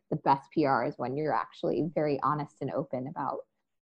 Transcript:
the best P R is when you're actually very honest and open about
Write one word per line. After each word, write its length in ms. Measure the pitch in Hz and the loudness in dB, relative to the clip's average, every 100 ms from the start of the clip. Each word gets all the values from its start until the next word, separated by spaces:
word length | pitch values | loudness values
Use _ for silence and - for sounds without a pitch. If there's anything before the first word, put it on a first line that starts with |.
| _ | _
the 60 | 156 | -2
best 340 | - 135 - | 2 2 2
P 140 | - 143 | 2 4
R 180 | 127 | 4
is 120 | 127 - | 0 -2
when 180 | 120 135 | -4 -2
you're 180 | 151 | 0
actually 560 | 113 - - 156 156 156 | -2 -2 -4 -2 0 0
very 260 | - 151 143 | 0 0 0
honest 320 | 131 151 143 - | 0 0 -4 -6
and 120 | 135 | -4
open 360 | 98 - 123 127 | -2 -4 -4 -6
about 340 | 170 139 - - _ _ _ _ | -6 -6 -6 -10 _ _ _ _